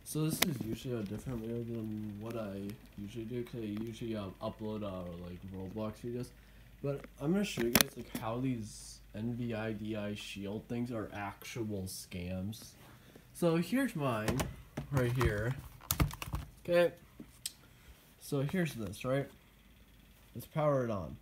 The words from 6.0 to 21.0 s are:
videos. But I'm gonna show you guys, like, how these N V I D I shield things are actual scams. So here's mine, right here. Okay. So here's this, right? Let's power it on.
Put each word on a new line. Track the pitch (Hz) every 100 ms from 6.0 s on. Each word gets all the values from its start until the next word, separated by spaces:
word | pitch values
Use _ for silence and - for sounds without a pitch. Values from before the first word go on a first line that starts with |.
videos. | 120 120 120 - - - - -
But | 143 143 - -
I'm | 143
gonna | 190
show | 196 -
you | 117
guys, | 120 - -
like, | 120 123
how | 117 117
these | 135 123 107 - - - - 107
N | 117
V | 120 120 110
I | 110
D | 107 107 107
I | 104
shield | 104 - - 98 107 -
things | 120 120
are | 117 101
actual | 101 101 - - - 110 101 92
scams. | - - 92 90 92 95 113 - - - - - - -
So | - 175 165
here's | 175 254 277 165
mine, | 139 113 107 127 - - - - 143
right | 139 123
here. | 123 117 104 110 135 - - - - - - - - - -
Okay. | - 175 175 170 - - - - - - - - - - - -
So | - 143
here's | 143 185 165 123
this, | 101 107
right? | 127 135 139 - - - - - - - - - - 113
Let's | -
power | 156 151 139
it | 120
on. | 104